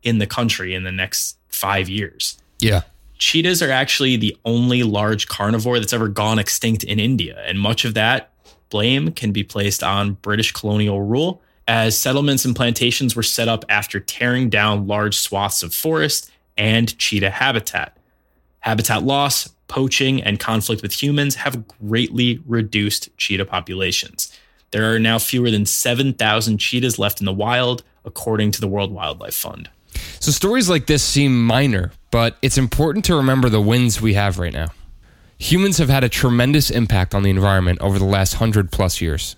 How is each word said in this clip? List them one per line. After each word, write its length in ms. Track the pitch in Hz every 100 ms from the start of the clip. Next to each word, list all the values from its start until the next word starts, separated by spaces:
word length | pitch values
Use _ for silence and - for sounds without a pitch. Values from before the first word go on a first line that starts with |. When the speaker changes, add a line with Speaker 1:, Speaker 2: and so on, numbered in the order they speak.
Speaker 1:
in 160 | 120 113
the 80 | 104
country 480 | - 117 - 92
in 80 | 92
the 80 | 92
next 460 | 92 92 - - - _
five 400 | - 98 98 92
years. 480 | 101 98 - - - _ _
Speaker 2:
Yeah. 220 | 113 98 - _ - -
Speaker 1:
Cheetahs 460 | - 165 170 180
are 80 | 156
actually 460 | 131 135 - 135 123
the 200 | 110 -
only 380 | 117 120 123 123
large 460 | 117 104 104 107 -
carnivore 500 | - 101 113 117 120
that's 160 | 101
ever 140 | 120 110
gone 300 | 98 107 110
extinct 460 | - - 117 110
in 160 | - 104
India. 420 | 110 127 85 - 52
And 120 | 95
much 280 | 101 113 131
of 80 |
that 380 | 110 110 131 - _ - _ _
blame 440 | 107 110 135 156
can 200 | 160 113
be 100 | 101
placed 400 | 101 104 101 -
on 320 | 80 98 101
British 380 | 98 101 104 110
colonial 480 | - 107 107 104 98
rule, 400 | 101 120 165 185 _ _ -
as 320 | 113 113 110
settlements 460 | 135 135 143 135
and 100 | 131
plantations 600 | 120 120 117 123 - 131 113
were 60 |
set 260 | 110 - 117
up 160 | 113 -
after 280 | 104 - 101
tearing 520 | - - 123 123 127
down 360 | 104 107 104 98
large 300 | 104 104 101
swaths 460 | - 98 98 -
of 100 | 85
forest 580 | - 160 160 151 - - _ _ -
and 400 | 107 113 117 -
cheetah 320 | - 104 95
habitat. 680 | 95 131 117 - - 71 _ _ _ _ _ _ _
Habitat 420 | 117 110 - 110
loss, 460 | 131 139 143 - - _ _
poaching, 540 | - 135 - 135 135
and 180 | - 104
conflict 420 | - 113 104 110
with 200 | - -
humans 340 | 143 147 143 135
have 300 | 143 123 110
greatly 720 | - 104 113 123 120 123 117 -
reduced 640 | 117 107 104 104 - - _
cheetah 280 | - 98
populations. 880 | 95 92 87 92 92 - - - - - _ _ _
There 240 | 104 110
are 40 | 113
now 200 | 113 113
fewer 320 | - 127 120
than 160 | 107 104
seven 460 | - 123 120 135
thousand 440 | 127 110 110 113 107
cheetahs 400 | - 123 123 -
left 220 | 101 -
in 60 | 98
the 60 |
wild, 500 | 98 107 123 123 127 - _
according 480 | - - - 110 107
to 80 | 104
the 80 | 104
World 240 | 101 98
Wildlife 420 | 104 82 73 -
Fund. 360 | - - - - _ _ - - -
Speaker 2:
So 120 | -
stories 360 | 143 190 247 185
like 180 | 170 -
this 160 | 147
seem 440 | - 143 143 123 117
minor, 460 | 117 139 101 92 - _
but 260 | 117 117 -
it's 160 | 135 135
important 460 | 127 - 156 185 202
to 100 | 165
remember 320 | 131 131 123
the 120 | 107
wins 400 | 104 120 123 104
we 140 | 113
have 240 | 101 101 87
right 140 | 87
now. 160 | - 82 - - - - - - _
Humans 400 | - 170 196 170
have 100 | 143
had 160 | 139
a 40 | 123
tremendous 600 | - 127 120 127 151 135
impact 440 | 120 113 - 92
on 80 | 101
the 80 | 98
environment 500 | 95 98 95 90 90
over 180 | 98 98
the 60 |
last 300 | 95 98 95
hundred 380 | - 113 107 90
plus 280 | - 92 -
years. 360 | 82 71 -